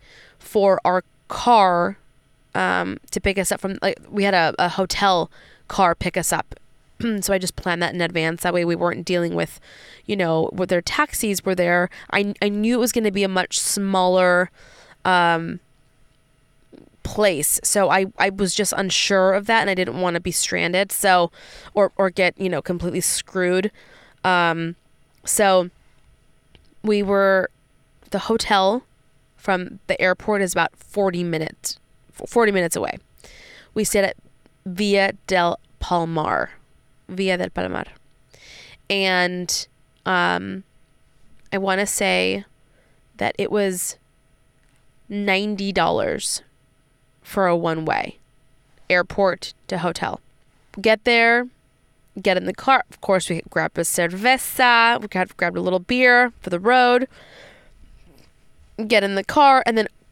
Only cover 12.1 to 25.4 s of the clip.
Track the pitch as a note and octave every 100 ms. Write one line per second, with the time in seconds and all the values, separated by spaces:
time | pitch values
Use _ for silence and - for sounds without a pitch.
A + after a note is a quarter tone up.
12.1 | G3+ G3+ - G#3 G#3 A3 B3 A#3+ A#3+ G#3+
13.1 | G3 G3 F#3 - - - G#3 G3 F#3+ F#3
14.1 | F#3 F3+ F3+ F3+ _ - - - - F#3
15.1 | F3+ E3+ E3 E3 F3 _ _ _ _ _
16.1 | _ _ _ _ _ _ - - _ -
17.1 | - G#3 D3 D3+ - - G#3 F3+ F#3 F#3+
18.1 | - G3 G3 F#3+ - G3 - F#3+ - -
19.1 | G3 F#3+ G3 G3+ A3+ G3 F#3 F3 C3+ F3+
20.1 | E3+ F3 - - F3 E3+ F3+ G3 - G3
21.1 | F3+ E3+ - - - - G#3+ F#3+ - F#3+
22.1 | F3+ F3+ - F#3+ D3+ - F3 E3+ E3+ -
23.1 | - - F#3+ F3+ F#3 G#3 - - - -
24.1 | _ F#3 F3+ E3+ E3 E3 E3+ _ _ _
25.1 | _ - -